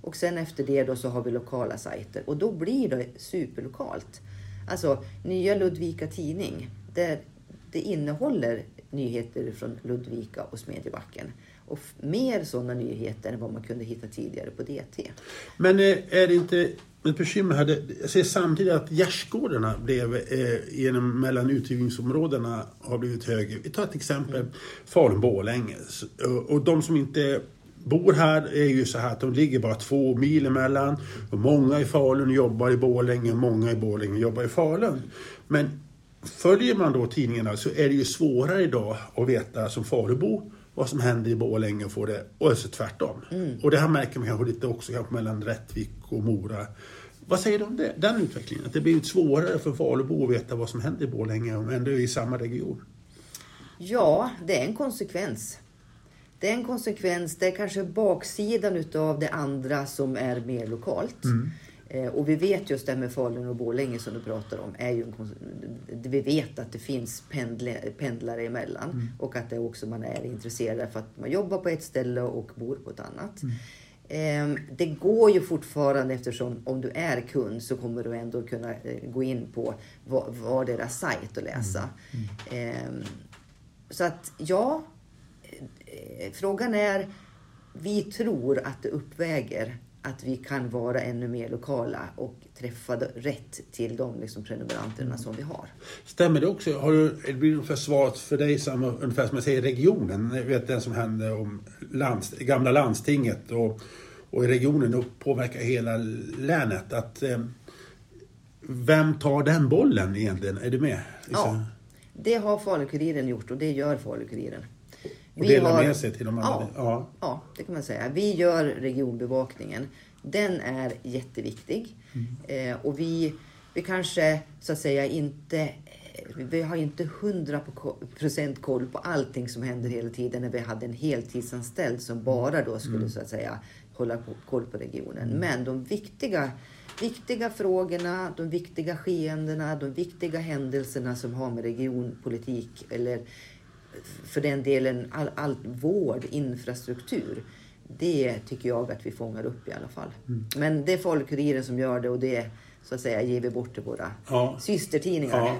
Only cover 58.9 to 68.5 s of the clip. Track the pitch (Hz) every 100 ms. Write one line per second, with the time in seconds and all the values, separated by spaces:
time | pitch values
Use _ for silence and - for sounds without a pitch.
58.9 | 156 156 147 151 160 143 139 131 147 139
59.9 | - 135 127 127 120 117 123 110 113 -
60.9 | 90 247 - 127 117 143 160 - - -
61.9 | 131 131 - 147 156 185 190 202 139 -
62.9 | 127 123 131 123 120 123 120 117 120 135
63.9 | 117 110 110 113 110 107 95 101 - 123
64.9 | 117 117 110 110 - - - - 117 -
65.9 | 113 127 139 131 151 139 - 113 110 -
66.9 | 135 113 - - 139 117 117 120 113 107
67.9 | 107 139 117 120 117 117